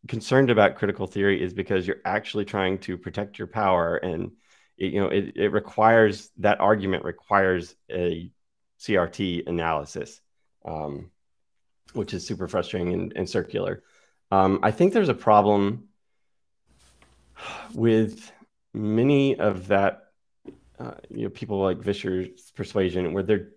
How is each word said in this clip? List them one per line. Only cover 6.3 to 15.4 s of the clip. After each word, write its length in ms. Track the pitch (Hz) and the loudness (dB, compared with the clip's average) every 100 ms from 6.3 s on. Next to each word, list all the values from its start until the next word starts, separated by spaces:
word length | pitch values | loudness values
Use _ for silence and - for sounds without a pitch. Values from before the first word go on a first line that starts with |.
| - | -2
that 220 | 101 101 | 0 2
argument 440 | 98 107 95 90 | 2 2 0 -4
requires 720 | - 87 _ 101 95 90 82 _ _ | -4 -12 _ 2 2 0 -4 _ _
a 400 | 90 87 82 87 _ _ _ _ _ | -4 -4 -4 -10 _ _ _ _ _
C 140 | - 98 | -2 0
R 140 | 87 | 0
T 340 | - 98 87 - | -2 -4 -4 -4
analysis, 760 | 85 82 80 73 - - - _ _ _ _ | -4 -2 -4 -6 -12 -14 -16 _ _ _ _
um, 480 | - 80 76 71 85 _ _ _ _ _ _ _ _ | -12 -10 -10 -12 -14 _ _ _ _ _ _ _ _
which 220 | 120 98 | -8 -8
is 120 | 92 - | -8 -10
super 220 | 90 90 | -8 -4
frustrating 460 | 92 87 95 87 | -4 -4 -4 -4
and, 200 | 90 92 | -4 -6
and 160 | - 95 | -6 -4
circular. 540 | - - 104 92 90 _ _ _ _ _ | -4 -4 -6 -6 -8 _ _ _ _ _
Um, 280 | 95 95 98 | 2 4 4
I 80 | 107 | 0
think 220 | 110 180 | 2 2
there's 160 | 208 175 | 4 0
a 40 | |
problem 760 | 120 - 104 | 0 6 6